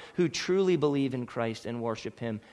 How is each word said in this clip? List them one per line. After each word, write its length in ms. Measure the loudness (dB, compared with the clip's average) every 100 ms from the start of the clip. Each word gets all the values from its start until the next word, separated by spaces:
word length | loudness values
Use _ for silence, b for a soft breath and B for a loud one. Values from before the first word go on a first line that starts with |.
| B 0
who 120 | 0
truly 480 | 0 0 2 4 4
believe 380 | 4 2 0
in 120 | -2 -6
Christ 400 | -2 -2 -4 -6
and 160 | -4
worship 380 | -4 -4 -6 -6
him 220 | -4 -4 b